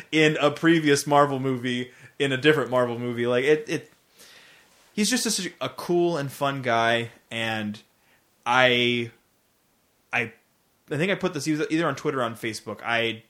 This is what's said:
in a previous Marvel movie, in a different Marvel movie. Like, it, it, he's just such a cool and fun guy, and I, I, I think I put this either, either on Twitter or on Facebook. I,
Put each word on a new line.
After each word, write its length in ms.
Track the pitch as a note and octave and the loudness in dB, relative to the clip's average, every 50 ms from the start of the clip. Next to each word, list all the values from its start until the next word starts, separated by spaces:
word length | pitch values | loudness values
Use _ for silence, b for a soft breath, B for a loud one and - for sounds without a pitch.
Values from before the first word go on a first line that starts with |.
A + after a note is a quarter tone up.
| B B | B B
in 280 | D3+ D#3 D#3 D#3 D#3 B2+ | 2 4 4 4 4 2
a 100 | C#3+ D3 | 0 0
previous 560 | D3 - E3 E3 E3+ E3 D3+ C#3+ C#3+ C#3 - | 0 2 2 4 4 4 4 4 2 2 2
Marvel 320 | D3 C#3+ C#3+ C#3+ C#3 C#3 C3 | 4 6 6 6 4 2 -2
movie, 520 | C3 C3+ C3 A#2+ A#2+ B2+ B2 B2 B2 B2 B B B B B - | -2 -4 -4 -4 -4 -4 -4 -4 -6 -10 B B B B B -4
in 140 | C#3+ C3+ | -2 -2
a 60 | C3+ B2+ | 0 4
different 320 | C#3 D#3 D3 C#3 A#2+ A2 | 4 4 4 4 2 0
Marvel 280 | B2+ B2+ B2 A#2+ A#2 A#2 | 2 2 2 0 -2 -4
movie. 280 | B2 B2 A#2 A#2+ A#2+ | -6 -6 -4 -2 0
Like, 180 | A#2+ B2 B2 C3 | 0 0 2 4
it, 200 | D3 D#3 D3+ D3+ - | 4 2 2 2 -6
it, 240 | E3 D3 - - _ _ _ _ B B B B B B B B B B B B B B B B | -8 -8 -8 -12 _ _ _ _ B B B B B B B B B B B B B B B B
he's 180 | B G#3 G#3+ G3+ | B -4 -2 0
just 140 | B3+ A#3 - A3+ | -2 -2 -2 -2
such 220 | G#3 - F3+ E3 - - | -4 -4 -6 -8 -10 -8
a 80 | - C3 | -10 -10
cool 480 | - - - - F3 F3 F3 E3+ E3+ | -8 -8 -4 0 0 2 2 2 0
and 160 | C#3+ C#3 C3+ | -2 -6 -6
fun 300 | - - C#3+ C#3 C#3 C3+ | -6 -4 -4 -4 -4 -4
guy, 480 | B2+ B2 A#2 A#2 A2+ A2+ A#2 A#2 A#2 A2+ - _ _ - | -2 0 0 2 2 2 2 0 -2 -6 -12 _ _ -10
and 500 | A#2 A2+ A2+ A2+ A2 A2 G#2+ G#2 G#2 - _ _ _ b b b b b b _ _ _ - | -8 -6 -4 -4 -4 -4 -4 -6 -8 -10 _ _ _ b b b b b b _ _ _ -2
I, 640 | A#2 B2 B2+ B2+ B2+ B2 A#2+ A#2+ A#2+ A#2+ A#2+ A#2 A2+ - _ _ _ _ _ _ _ _ _ _ _ _ _ _ _ _ _ _ - | 0 4 4 6 6 4 4 2 0 0 -2 -4 -8 -12 _ _ _ _ _ _ _ _ _ _ _ _ _ _ _ _ _ _ -6
I, 200 | A#2+ A#2+ A#2 G#2+ - _ _ _ _ _ _ _ _ _ _ - | -4 -4 -4 -6 -10 _ _ _ _ _ _ _ _ _ _ -8
I 60 | D#3 | -4
think 160 | C#3 E3+ G3+ | -2 -2 -2
I 20 | F#3 | -2
put 200 | - F#3+ F3+ F3+ | -2 -2 -4 -4
this 140 | C#3+ C3 D#3 | -4 -4 -2
either, 180 | D#3 D3+ D3+ - | -2 -2 -2 -2
either 160 | D#3 D#3+ E3+ | -2 -2 0
on 100 | D3+ C#3 | -2 -4
Twitter 240 | - - D3+ C#3 C3+ | -4 -4 -4 -2 -2
or 40 | A#2+ | -4
on 100 | A2+ A2+ | -4 -6
Facebook. 460 | - - A2+ G#2+ - - A2+ G#2 - - | -6 -8 -8 -8 -8 -10 -12 -12 -8 -4
I, 380 | A2+ A#2 A#2 A#2 A2+ A2 A2 _ | -2 -2 0 0 -2 -4 -6 _